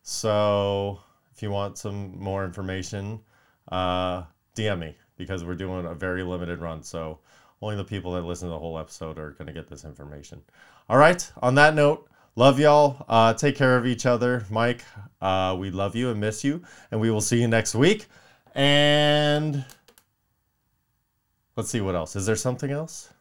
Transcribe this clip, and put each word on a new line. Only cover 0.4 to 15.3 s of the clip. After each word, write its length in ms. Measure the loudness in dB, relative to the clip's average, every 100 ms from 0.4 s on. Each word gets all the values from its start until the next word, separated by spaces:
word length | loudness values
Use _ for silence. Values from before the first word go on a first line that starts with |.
| 2 2 0 -2 -4 -8 _ _ _
if 80 | _
you 80 | -6
want 280 | -4 -6 -8
some 420 | -10 -10 -10 -10
more 240 | -8 -6
information, 760 | -6 -8 -8 -8 -8 -8 -10 -12 _ _ _ _ -8
uh, 520 | -4 -2 -2 -2 -4 -10 _ _
D 140 | -6 -4
M 120 | -4
me, 180 | -8 -16 _
because 300 | -16 -10 -8
we're 100 | -8
doing 300 | -8 -6 -6
a 80 | -8
very 300 | -8 -6 -4
limited 360 | -6 -6 -8 -8
run. 240 | -8 -10
So 360 | -12 -10 -10 -14 _ _ _ _
only 160 | -8 -6
the 80 |
people 260 | -6 -8 -6
that 100 | -6
listen 260 | -6 -8 -8
to 20 |
the 80 | -8
whole 180 | -10 -10
episode 400 | -12 -14 -14 -12
are 140 | -14
gonna 220 | -14 -14
get 160 | -14 -16
this 160 | -18
information. 560 | -18 -18 -18 -18 -20 -20 _ _ -20 _ 2
All 80 | 6
right, 340 | 6 6 -6 -2
on 140 | 2
that 180 | 6 6
note, 360 | 6 2 2 _ _ _
love 240 | 6 6 8
y'all. 460 | 6 6 4 0 2
Uh, 260 | 4 6
take 220 | 4 -2
care 220 | 2 4 4
of 80 |
each 200 | 2 0
other. 400 | 0 2 0 -2 -2
Mike, 340 | 0 0 -2 -12 -20 -20 _
uh, 340 | 0